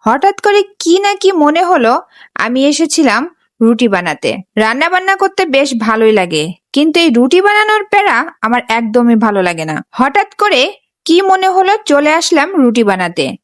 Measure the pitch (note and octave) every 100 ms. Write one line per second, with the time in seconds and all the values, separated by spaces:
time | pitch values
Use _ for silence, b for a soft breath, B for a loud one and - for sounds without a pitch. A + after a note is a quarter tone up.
0 | A3 C4 G4 G4 G#4 G4+ G4+ _ E4 F4+
1 | G4+ G4+ F#4+ F#4 D4 D#4+ F4 F4 A3+ C#4
2 | - b b - A3 B3+ C#4 D4 D#4+ E4
3 | C#4 G#3+ D#4+ _ _ _ A3+ A#3 A#3+ F#3+
4 | F3 D3 B2+ F#3+ - - A3 A#3+ E4 F4+
5 | F#4+ F#4+ G4 F#4+ F4+ C4+ C#4+ A#3+ A3 A3
6 | A3 G#3+ F3+ D#3+ D#3 - _ C4+ D#4 D#4
7 | E4+ A#3 B3+ F4 G4+ G#4 G#4+ G#4+ G4+ G4+
8 | G4+ A#3+ E4 - A3 A#3+ A#3+ A3+ A3+ A#3+
9 | A#3+ A3+ A3 G3+ F3+ E3 D#3 D#3 - -
10 | C4 E4+ G#4 - G#4 - D4 - _ _
11 | - E4+ G4 F#4+ F#4+ F#4+ F#4+ G#4 G#4 C#4+
12 | D4+ D#4+ E4+ D#4+ D#4 F#4+ B3 A3+ G#3+ F#3
13 | F3 E3+ C3+ F#3+